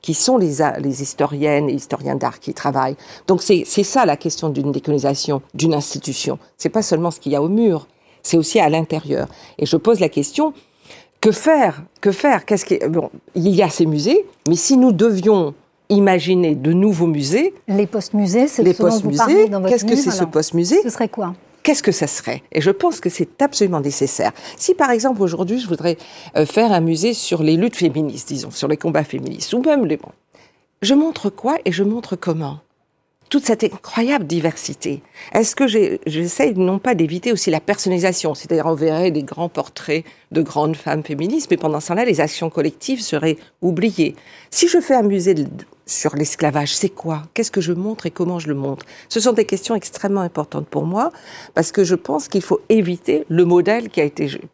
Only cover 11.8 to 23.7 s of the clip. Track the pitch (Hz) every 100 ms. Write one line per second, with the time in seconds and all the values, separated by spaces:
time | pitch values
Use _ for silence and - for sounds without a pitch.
11.8 | 156 _ 202 190 294 220 - 202 - -
12.8 | 139 165 - - _ - 170 180 185 -
13.8 | 160 151 156 349 403 _ 156 170 - 269
14.8 | 254 185 226 196 185 208 156 139 _ _
15.8 | _ 202 196 180 156 185 170 147 139 170
16.8 | 208 180 170 147 139 202 359 381 - 196
17.8 | 208 220 - 208 202 208 285 - 190 -
18.8 | - 220 147 143 220 359 302 202 190 240
19.8 | 208 254 269 196 170 156 160 170 175 330
20.8 | 403 - 220 - 185 180 _ _ - 302
21.8 | - - 147 - - 127 _ - 156 196
22.8 | 349 - 175 - 175 _ 277 - 202